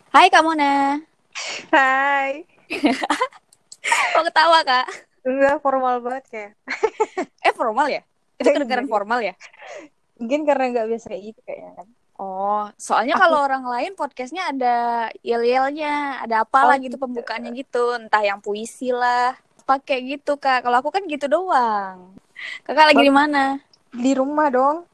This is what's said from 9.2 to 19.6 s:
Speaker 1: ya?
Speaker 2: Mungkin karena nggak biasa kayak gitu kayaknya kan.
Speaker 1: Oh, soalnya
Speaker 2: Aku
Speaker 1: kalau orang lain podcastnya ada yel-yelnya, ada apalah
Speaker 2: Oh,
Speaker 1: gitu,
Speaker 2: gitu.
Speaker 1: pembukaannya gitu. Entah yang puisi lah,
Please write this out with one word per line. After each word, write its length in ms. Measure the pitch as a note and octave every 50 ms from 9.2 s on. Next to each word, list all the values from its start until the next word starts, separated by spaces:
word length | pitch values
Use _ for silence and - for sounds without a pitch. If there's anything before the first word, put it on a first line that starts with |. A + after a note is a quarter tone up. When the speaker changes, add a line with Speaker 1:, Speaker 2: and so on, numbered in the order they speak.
Speaker 1:
ya? 160 | A3 F3+ F#3 _ - - _ - - - - G4 D#4+ D4 _ _ _ _ _
Speaker 2:
Mungkin 280 | - A#3 A3+ C#4 D4+ D#4
karena 200 | C#4+ C#4 C4+ C4 B3
nggak 180 | A#3+ A#3+ A3 A3+
biasa 180 | A3+ A3+ -
kayak 160 | A3 G#3+ F#3+ G3+
gitu 140 | A3 A3 _
kayaknya 300 | _ G3+ - - F3+ F3+ F3+
kan. 120 | F3+ F#3 G#3+ A#3+ _ _ _ _
Speaker 1:
Oh, 480 | - G3 F#3+ F#3 F#3+ G3 G3+ G#3 G#3 G#3 G#3 -
soalnya 380 | - - - - D#3 A3 C4
Speaker 2:
Aku 100 | E4+ G4
Speaker 1:
kalau 180 | F#4+ E4+ D#4+ D4
orang 220 | C#4 C4+ C4+ C4+ B3+
lain 260 | B3 B3 A#3+ C#4+ G4
podcastnya 560 | G4 - D4+ C4+ - - B3+ B3+ D#4 F#4 F4+ D#4+
ada 280 | C#4 C4+ B3 A#3+ A#3+ A#3+ A#3+ A#3+ A#3 A#3 A3+ - - -
yel-yelnya, 960 | - - A#3 A#3 A#3 A#3+ B3 C4 C4 C#4 D4 D#4 D4+ D4 D4 D4 C#4+ C#4+ C4 -
ada 260 | - A3+ A3+ A3 A3+
apalah 320 | - - C4+ C4+ C#4 C#4
Speaker 2:
Oh, 40 | C4+
Speaker 1:
gitu, 160 | B3+ B3+ A#3+
Speaker 2:
gitu. 0 | C4
Speaker 1:
pembukaannya 540 | C#4 B3 B3 A#3 - - A3 A#3 A#3+ A#3+ A#3+
gitu. 380 | B3+ C4+ _ - B3 A#3+ A#3+ A#3+
Entah 260 | A#3 A3 A3 - G#3+
yang 200 | G#3 G3+ G3+ G3+
puisi 480 | - G#3 G3+ G#3+ A3+ - - - C4 B3
lah, 420 | B3 B3 B3 B3 B3 B3 B3 B3 C4 - _ _ _ _